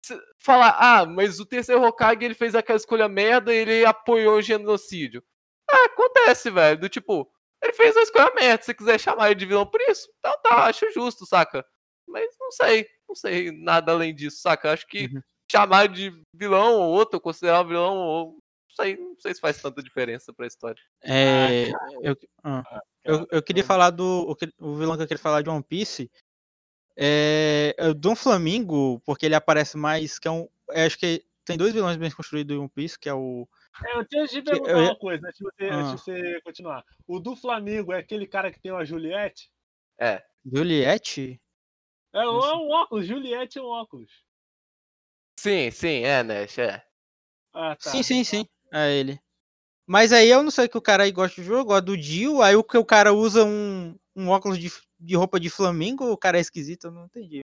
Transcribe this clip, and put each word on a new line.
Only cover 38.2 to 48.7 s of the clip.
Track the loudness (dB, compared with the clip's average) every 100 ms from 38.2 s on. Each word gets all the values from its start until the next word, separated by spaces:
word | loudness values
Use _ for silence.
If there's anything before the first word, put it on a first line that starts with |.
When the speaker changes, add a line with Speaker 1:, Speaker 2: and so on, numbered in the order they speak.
| -8
Speaker 3:
cara | -8 -8
que | -10
tem | -12
uma | -10
Juliette? | -8 -10 -8 -8 -8 -10 _ _ _ _ _ _
Speaker 1:
É. | -4 -4 _ _
Speaker 2:
Juliette? | -8 -4 -2 0 0 0 -4 -12 -14 -16 _ _ _ _ _ _ _
Speaker 3:
É, | -6
Speaker 2:
Não | -4 -2
sei. | -2
Speaker 3:
é | -4
um | -2
óculos, | -2 -2 -6 -6
Juliette | -8 -8 -10 -10 -12
é |
um | -12
óculos. | -12 -14 -20 -20 _ _ _ _ _ _ _ _ _ _ _ _ -8
Speaker 1:
Sim, | -2 -2 -2
sim, | -4 -4 -2
é, | 0 0
Nash, | 0 -6 -8 -4
é. | -6 -6 _ _ _ _ _ _ _
Speaker 3:
Ah, | -10 -10
tá. | -10 -8
Speaker 2:
Sim, | -6
sim, | -2 -2
sim, | -2 -6 -8 _ _